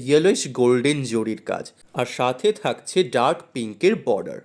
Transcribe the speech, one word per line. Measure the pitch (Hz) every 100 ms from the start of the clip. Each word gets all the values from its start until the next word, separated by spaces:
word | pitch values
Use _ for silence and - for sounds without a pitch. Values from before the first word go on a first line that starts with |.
| 123
ইয়েলোইশ | 151 185 - 147 127
গোল্ডেন | 123 123 135 147 123
জরির | 113 110 104 -
কাজ, | 90 - _ _
আর | - 123 -
সাথে | 127 127 208
থাকছে | 214 135 117 - 185 127 123
ডার্ক | 135 170 -
পিঙ্কের | 127 110 98 185 196 127
বর্ডার | 95 87 -